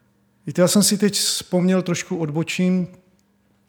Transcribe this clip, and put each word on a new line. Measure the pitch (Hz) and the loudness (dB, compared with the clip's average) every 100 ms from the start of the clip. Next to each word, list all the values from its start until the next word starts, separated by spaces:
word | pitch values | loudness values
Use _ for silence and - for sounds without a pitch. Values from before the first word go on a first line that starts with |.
| _ _ _ _ - | _ _ _ _ -6
Víte, | 160 | 0
já | 175 | 4
jsem | 208 | 4
si | 190 202 | 2 2
teď | 208 | 0
vzpomněl, | 202 - - - 180 180 185 | 0 -4 -4 -4 0 2 2
trošku | 175 170 - 175 | 0 -4 -6 -6
odbočím, | 151 151 160 - 185 185 175 - _ _ _ _ _ _ | -4 -4 -4 -2 0 0 -2 -10 _ _ _ _ _ _